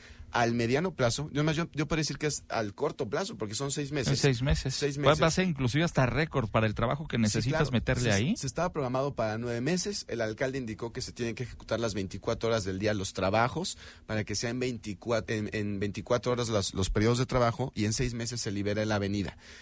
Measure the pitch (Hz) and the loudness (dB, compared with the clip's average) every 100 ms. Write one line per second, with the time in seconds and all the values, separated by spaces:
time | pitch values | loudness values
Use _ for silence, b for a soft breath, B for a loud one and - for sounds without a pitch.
0 | B B B 117 117 120 117 131 185 156 | B B B 0 2 2 2 2 0 0
1 | 120 123 147 139 151 147 - 143 147 160 | 0 0 -2 0 0 2 -2 -2 -2 0
2 | 151 139 151 139 - 113 107 - 147 170 | -2 -2 -2 -2 -4 -4 -4 -2 -4 -2
3 | 123 147 196 220 107 107 139 147 143 147 | -4 -2 -4 -6 -6 -4 -4 -4 -4 -2
4 | 113 139 143 120 135 156 135 - 143 139 | 0 4 4 4 2 2 0 0 -2 2
5 | 143 156 160 170 185 139 123 143 165 - | 4 6 4 4 2 2 2 2 2 4
6 | 123 127 156 143 123 113 110 104 117 135 | 2 2 0 0 0 2 2 2 0 0
7 | 160 123 110 110 117 156 151 117 - 123 | -2 2 2 4 2 2 2 2 2 2
8 | 120 101 135 240 135 156 180 165 127 131 | 4 4 4 0 -2 -2 -2 0 -2 0
9 | 143 131 110 110 120 117 135 180 208 202 | 0 0 -2 -2 -2 -2 0 0 0 -4
10 | - 117 110 110 135 135 117 104 117 127 | -4 -2 -2 0 -2 -2 -6 -6 -6 -6
11 | - - 117 110 120 - - 110 117 101 | -8 -4 -4 -4 -8 -10 -4 -2 0 -2
12 | 95 98 - 113 113 113 95 95 104 107 | -4 -6 -4 -2 0 0 0 -2 0 0
13 | 95 - 92 110 120 160 190 - B B | -4 -2 2 4 2 0 -6 -8 B B
14 | B 107 104 104 120 123 127 113 110 92 | B -6 -4 -4 -4 -2 -4 -4 -8 -8
15 | 110 113 - 113 107 107 104 98 104 95 | -2 -2 0 -4 -2 -4 -4 -2 -4 -4
16 | - 120 123 120 117 107 - - 92 107 | 0 0 2 0 0 0 0 0 0 4
17 | 110 120 131 127 117 117 127 - 107 113 | 4 4 2 4 2 2 -2 0 0 0
18 | 123 117 117 120 110 101 101 104 107 104 | -2 -2 -6 -4 -4 -2 0 0 0 0
19 | 98 101 92 - B B | 0 0 -2 -6 B B